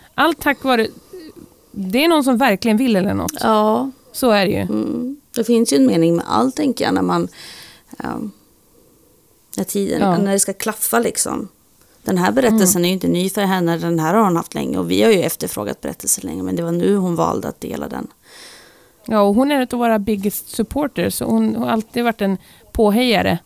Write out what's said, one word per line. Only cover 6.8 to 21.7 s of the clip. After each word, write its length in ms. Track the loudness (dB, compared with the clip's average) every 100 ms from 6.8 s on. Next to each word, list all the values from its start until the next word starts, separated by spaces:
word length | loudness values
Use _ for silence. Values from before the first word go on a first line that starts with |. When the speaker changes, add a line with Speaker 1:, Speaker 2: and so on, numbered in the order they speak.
Speaker 2:
jag, 80 | 0
när 80 | 0
man, 260 | 0 -2 -4 -10 -20 -20 -20 -20 -20 -12
ehm, 320 | -8 -8 -10 -14 _ _ _ _ _ _ _ _ _ _ _ -8
när 60 |
tiden, 380 | -4 -4 -2 0
Speaker 1:
Ja. 160 | 2 2
Speaker 2:
när 140 | 2
det 80 | 0
ska 140 | -2
klaffa 460 | -4 -8 -6 -2 0
liksom. 480 | 0 -2 -4 -6 -8 _ _ _ _ _
Den 140 | -2 0
här 140 | 2
berättelsen 500 | 2 2 4 4 2
Speaker 1:
Mm. 40 |
Speaker 2:
är 20 | 0
ju 60 |
inte 140 | 0 0
ny 220 | 0 0
för 120 | -2
henne. 360 | 0 2 0 0
Den 220 | -2 0
här 140 | 2
har 100 | 2
hon 120 | 2
haft 180 | 2 -2
länge 240 | -6 -4 -4
och 140 | 0
vi 120 | 4
har 80 | 4
ju 100 | 4
efterfrågat 600 | 2 -4 -6 -6 -8 -6
berättelsen 440 | -10 -8 -6 -4
länge, 180 | -6 -6
men 120 | -4
det 80 | -4
var 80 | -2
nu 240 | 0 2
hon 200 | 2 0
valde 320 | 0 0 -2 -6
att 140 | -8
dela 260 | -10 -8 -8
den. 200 | -8 -10 _ -20 -20 -20 -20 -20 -20 _ _
Speaker 1:
Ja, 160 | -2 2
och 140 | 4
hon 160 | 4 2
är 40 |
en 120 | 2 0
av 80 | 0
våra 200 | 0 0
biggest 500 | 0 -2 -2 -6 -6
supporters, 640 | -6 -4 -4 -4 -2 -4
så 100 | -2
hon 300 | 0 0 0
har 120 | -2
alltid 360 | -2